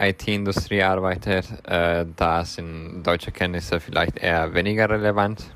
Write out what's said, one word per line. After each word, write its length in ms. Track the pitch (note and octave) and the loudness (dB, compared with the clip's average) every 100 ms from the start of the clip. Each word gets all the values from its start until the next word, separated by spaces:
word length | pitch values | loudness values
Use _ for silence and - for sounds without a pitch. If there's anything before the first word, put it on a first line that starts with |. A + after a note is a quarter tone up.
I-T-Industrie 800 | G2+ F#2+ - G2+ G2 F#2+ - G2+ | 0 0 -2 -2 0 -2 0 2
arbeitet, 640 | F#2+ F#2+ F#2 F2+ G#2 F#2 - G#2+ - | 4 4 0 -2 0 0 0 -12 -2
äh, 380 | F2+ E2+ E2+ E2 E2 | 2 2 2 -2 0
da 260 | E2+ E2 E2+ | 2 2 -2
sind 560 | - E2+ E2 E2 F2+ | -8 -10 -10 -10 -4
deutsche 300 | E2+ F2 - | 0 0 -2
Kenntnisse 480 | - F2+ F2 - E2+ | -4 -2 -2 -2 -4
vielleicht 360 | - D2+ E2+ - | -2 0 0 0
eher 380 | F#2 E2 D#2+ | 2 2 2
weniger 340 | F2 G2+ G#2+ G#2+ | 0 0 2 2
relevant. 560 | G#2+ G#2 G#2 G2+ G#2+ - | 4 2 2 0 -2 -12